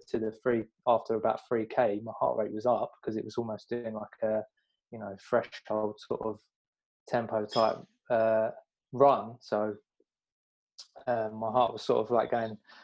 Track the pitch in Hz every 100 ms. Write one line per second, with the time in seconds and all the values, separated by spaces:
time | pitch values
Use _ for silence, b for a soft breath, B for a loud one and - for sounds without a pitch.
0 | - - 110 107 131 117 110 _ - 113
1 | - 113 113 107 - 117 110 - 120 101
2 | 113 113 - 123 107 107 113 113 117 -
3 | - 110 - 117 117 107 - 120 117 107
4 | 104 - 110 107 107 _ _ _ _ 113
5 | 104 98 - 120 - - - 107 107 107
6 | - - 110 104 _ _ _ _ _ _
7 | - 123 113 110 107 120 110 - - _
8 | - 117 113 113 110 - - _ _ 123
9 | 139 127 104 117 - 107 107 104 _ _
10 | _ _ _ _ _ _ _ - - -
11 | - 120 110 110 113 117 117 113 - 120
12 | 110 120 - 120 113 110 b b